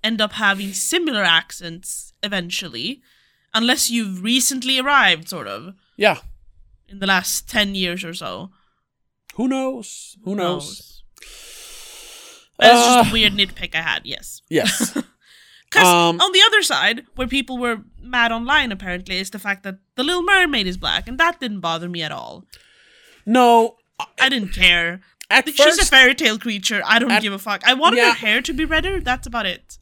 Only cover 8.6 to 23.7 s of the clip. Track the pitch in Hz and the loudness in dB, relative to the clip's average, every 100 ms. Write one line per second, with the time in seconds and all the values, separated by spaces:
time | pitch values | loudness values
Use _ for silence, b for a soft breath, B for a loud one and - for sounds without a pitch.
8.6 | _ _ _ _ _ _ _ - 254 269 | _ _ _ _ _ _ _ -6 -4 -2
9.6 | 262 262 214 - - - 180 208 175 180 | -4 -8 -14 -18 -20 -14 -8 -4 -4 -4
10.6 | - - - - - _ B B B B | -8 -16 -20 -20 -20 _ B B B B
11.6 | B B B B B B B B B - | B B B B B B B B B 4
12.6 | 240 240 240 247 240 226 208 202 196 - | 8 8 8 6 4 2 0 2 -4 -4
13.6 | 180 160 160 87 - - - - _ 156 | -8 -6 -4 -6 -6 -14 -14 -20 _ 0
14.6 | 202 - 226 269 - _ b b b b | 0 -2 -4 -6 -10 _ b b b b
15.6 | b - 185 175 170 170 - 370 427 427 | b 4 6 6 4 2 0 4 4 4
16.6 | 349 254 185 226 - - 254 269 262 254 | 0 0 0 -2 -10 -10 -6 -4 -6 -6
17.6 | 240 220 - - 240 247 233 226 240 294 | -4 -6 -10 -20 -8 -2 -2 -2 0 0
18.6 | 262 190 190 180 185 185 190 208 202 196 | 0 -6 -8 -10 -6 -8 -8 -10 -8 -8
19.6 | 196 190 _ - 277 359 349 392 349 262 | -10 -14 _ -6 -2 -2 2 4 4 0
20.6 | 190 185 165 82 196 262 339 339 254 202 | -2 -4 -4 -4 -6 0 0 0 -8 -6
21.6 | 175 165 175 175 156 139 58 69 _ b | -6 -6 -8 -8 -8 -10 -14 -18 _ b
22.6 | b b b b b b - 247 240 233 | b b b b b b 0 4 6 6
23.6 | 226 | 4